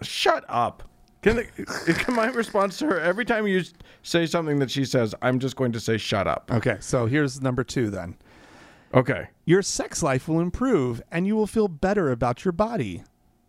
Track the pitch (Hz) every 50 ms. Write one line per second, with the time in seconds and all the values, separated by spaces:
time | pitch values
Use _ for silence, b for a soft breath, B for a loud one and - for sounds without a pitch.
0 | - - - - - 381 320 - - - - 120 117 - - - - - _ _
1 | _ _ _ _ - 202 233 240 214 - - - - - - - - 170 165 -
2 | - - 247 226 220 254 254 233 214 - - 202 196 196 170 - 311 302 294 160
3 | 160 175 185 226 233 190 233 214 214 202 185 180 160 - - B B B B B
4 | B - - 170 165 160 - 170 160 151 143 143 139 113 - 139 131 120 - 127
5 | 113 107 - - - 127 127 123 131 127 - - 131 120 113 113 - - 113 104
6 | - - 110 98 90 80 - - - - 123 110 - 131 104 - - - 139 123
7 | 117 113 135 151 147 131 131 139 131 131 123 131 120 - - 123 117 104 98 92
8 | 85 90 90 - B B B B B B B B B B B B B B B 127
9 | 127 - 113 85 - - _ _ - - 175 202 190 - - - - - - -
10 | 165 139 131 131 - 160 160 165 170 180 - - 247 269 226 151 127 123 113 -
11 | - - - 170 185 202 220 214 214 202 - 226 208 190 160 - 185 185 202 208
12 | 165 135 123 117 123 120 123 - - 190 170 170 214 226 240 180 117 95 87 -
13 | - - _ _ _ _ _ _ _